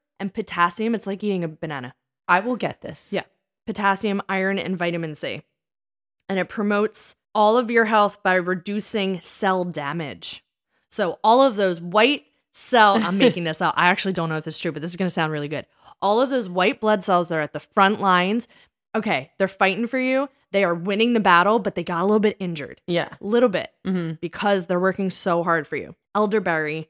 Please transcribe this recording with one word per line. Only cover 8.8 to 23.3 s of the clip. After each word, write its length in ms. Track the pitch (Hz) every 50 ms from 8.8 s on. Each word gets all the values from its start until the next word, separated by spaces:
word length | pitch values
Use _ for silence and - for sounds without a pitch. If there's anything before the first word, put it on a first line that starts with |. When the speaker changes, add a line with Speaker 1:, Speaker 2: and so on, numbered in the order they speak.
| 208 - - 214 196 190 190 170
Speaker 1:
cell 440 | - - - - 220 190 190 185 180
damage. 800 | 180 156 151 143 139 151 170 160 135 98 85 - - - - _ _ _ _ _ _ _ _ _ -
So 280 | - - 202 170 - -
all 200 | - 214 233 262
of 140 | 269 269 214
those 240 | 202 202 185 175 165
white 440 | 170 175 175 214 226 269 294 240 _ _ _ _ _ _
cell, 440 | - - - - - 233 214 208 196
I'm 220 | 226 220 - 196 196
Speaker 2:
<laughs> 0 |
Speaker 1:
making 260 | 269 233 - 175 170
this 160 | 160 156 -
up. 140 | 185 160 -
I 120 | - 170 180
actually 240 | 190 - - 196 185
don't 140 | 180 165 160
know 80 | 160
if 80 | 156 -
this 100 | 160 151
is 40 | -
true, 120 | - 170
but 100 | 143 151
this 80 | 143 175
is 60 | 175
gonna 140 | 170 190 180
sound 220 | - 175 160 156
really 160 | 156 147 147 151
good. 180 | 156 135 - _ _ _ _ - - -
All 180 | - 196 208 233
of 100 | 269 247
those 180 | 269 254 214 185
white 320 | 175 180 180 226 277 -
blood 240 | - 214 214 202 180
cells 240 | - 185 175 175 170
that 80 | 175
are 40 | 156
at 100 | 151 147
the 80 | - 147
front 400 | - _ - 208 196 196 214 -
lines, 480 | 190 196 185 175 180 185 214 240 - - _ _ _ _ _ _ _ _ -
okay, 340 | 220 196 214 165 135 131 - _ -
they're 100 | 196 190
fighting 380 | - - 202 190 190 196 233
for 120 | 226 - 262
you. 300 | 254 254 262 262 285 277 _ _ _ _
They 120 | - 196 202
are 100 | 175 170
winning 380 | 170 165 202 202 208 226 240
the 80 | 240 226
battle, 380 | 190 185 175 170 180 202 220 240
but 140 | 185 208 -
they 80 | - 165
got 160 | 185 175 170
a 20 | 180
little 120 | 202 214 214
bit 160 | 202 214 202 -
injured. 400 | 190 175 170 151 139 - - _ - -
Speaker 2:
Yeah. 200 | 175 170 147 - - -
Speaker 1:
A 40 | -
little 240 | 202